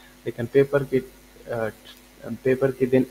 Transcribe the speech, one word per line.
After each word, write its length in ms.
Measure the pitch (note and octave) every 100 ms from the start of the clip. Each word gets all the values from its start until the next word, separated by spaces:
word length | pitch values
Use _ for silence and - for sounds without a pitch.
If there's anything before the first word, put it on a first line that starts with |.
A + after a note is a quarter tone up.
| - - B2
लेकिन 200 | - A#2+
पेपर 380 | C3+ C#3 C#3+
के, 140 | C3 C3 - - - - -
अ, 200 | A#2 A2 - - - - - - A2+
पेपर 260 | C3 C3 C3+
के 160 | C3 B2+
दिन 200 | B2+ B2+